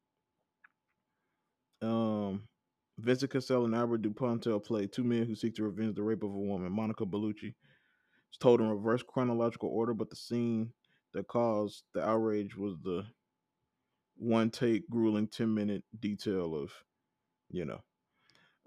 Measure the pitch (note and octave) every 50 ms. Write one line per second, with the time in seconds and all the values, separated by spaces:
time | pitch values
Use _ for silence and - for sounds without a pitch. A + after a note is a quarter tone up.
0 | _ _ _ _ _ _ _ _ _ _ _ _ - - _ _ _ _ _ _
1 | _ _ _ _ _ _ _ _ _ _ _ _ _ _ _ - A2+ A2+ A2+ A#2
2 | A2+ A2 G#2+ G#2 G#2 G2 F#2+ G2+ G#2 - _ _ _ _ _ _ _ _ _ -
3 | A2 A#2+ B2+ B2+ C#3 B2+ - C3 B2 - C3 B2 A#2+ A#2 A2 A#2 A#2+ A#2 A#2 A2+
4 | G#2 G#2+ G#2+ - C3 A#2+ A#2 A2+ - A#2 G#2+ G2+ - - A#2 G#2+ G2+ G2+ - -
5 | B2 A#2+ A#2+ A#2 A#2 A#2 G#2+ - - A2+ A2 - A2 G#2+ F2+ G2+ A2 A2 G2+ G2
6 | G#2 A2 A2 F#2 G#2+ G2+ G2+ G2 G2+ G2 G2+ F#2 F#2 F2+ F#2+ G#2+ A2 G#2+ G#2+ -
7 | A2 F#2 E2+ G#2 G#2+ G#2+ G#2+ - G#2 G#2+ - _ _ _ _ _ _ _ _ _
8 | _ _ _ _ _ _ - - - C3 A#2+ A#2 A2+ A2 G#2+ G2+ G#2 A2+ A#2 B2
9 | - - - C3 B2+ B2 A#2 A#2 A#2 A#2 - - A2 F2+ - A2 A#2 A#2+ A#2 G2+
10 | A2 - - - - - A#2+ A#2+ A#2 A#2 A2+ A2 A2 A#2 - _ _ _ _ _
11 | _ _ - G2 G2 - - A#2+ A#2+ A#2 A2 G#2 G#2 G2+ - - - _ - F2+
12 | D#2 G#2 A2+ A2+ A2 A2 G#2+ G#2 G2+ G2 - F#2+ G2+ G2+ F#2 D#2 - F#2+ F2 F2+
13 | G2+ A2 - _ _ _ _ _ _ _ _ _ _ _ _ _ _ _ _ _
14 | _ _ _ - A2 A#2 A#2 A2+ A2+ A2+ A2+ - B2+ A#2 A2+ G2+ - - A#2 A#2
15 | A2+ A2+ G#2+ G#2 G#2+ G#2+ - - A#2 A2+ A2 G#2+ G#2 G#2 G2+ F#2 - _ - A2
16 | A#2 G#2+ G#2 - - A2 G2 F#2 F2 E2 D#2+ D2+ C#2+ - - - - _ _ _
17 | _ _ _ _ _ _ _ _ _ - - F2+ E2+ C2+ A1 - - _ _ _
18 | _ _ _ _ _ _ _ _ _ _ _ _ _